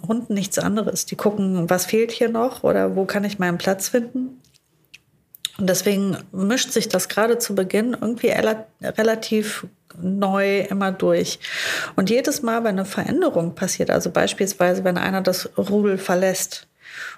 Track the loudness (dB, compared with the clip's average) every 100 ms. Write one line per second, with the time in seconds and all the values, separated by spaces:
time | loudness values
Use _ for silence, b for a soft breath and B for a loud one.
0 | -2 -2 0 -2 -2 -2 0 0 0 -4
1 | -6 -2 -2 0 0 0 2 2 2 2
2 | 0 0 0 2 0 0 2 2 2 0
3 | 0 0 -2 -2 -2 0 0 0 0 -2
4 | -2 -6 -6 -10 _ _ _ _ _ -20
5 | _ _ _ -14 -12 -2 0 2 2 2
6 | 0 -2 -6 -2 0 0 0 0 2 0
7 | 0 0 2 2 0 0 2 2 0 -2
8 | -2 0 2 2 2 0 -6 -8 -6 0
9 | 2 2 0 0 0 -6 -12 _ _ -6
10 | -2 0 2 2 2 2 0 0 -2 2
11 | 2 2 0 -6 B B B B B 0
12 | 2 2 2 -2 0 0 0 0 -2 -4
13 | -2 2 2 2 -2 -2 -4 -2 2 2
14 | 2 0 0 0 -2 2 2 2 0 0
15 | 0 0 0 0 -4 -4 0 2 2 0
16 | 0 2 2 0 -6 -8 -16 B B B
17 | B